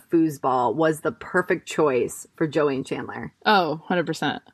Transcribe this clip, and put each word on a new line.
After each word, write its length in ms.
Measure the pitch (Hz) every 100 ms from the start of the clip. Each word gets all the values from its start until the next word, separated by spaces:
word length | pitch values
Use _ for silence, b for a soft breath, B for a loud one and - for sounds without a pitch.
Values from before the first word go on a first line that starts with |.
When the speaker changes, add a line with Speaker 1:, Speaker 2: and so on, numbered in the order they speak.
| -
Speaker 1:
foosball 600 | 165 160 139 135 127 123
was 280 | 127 160 151
the 100 | 156
perfect 560 | 120 - 180 180 170 -
choice 580 | - 151 123 95 - - -
for 100 | 160
Joey 280 | 156 147 135
and 80 | -
Chandler. 480 | 139 117 117 131 - -
Speaker 2:
Oh, 360 | 202 165 156 -
hundred 200 | 180 165
percent. 340 | 156 147 - -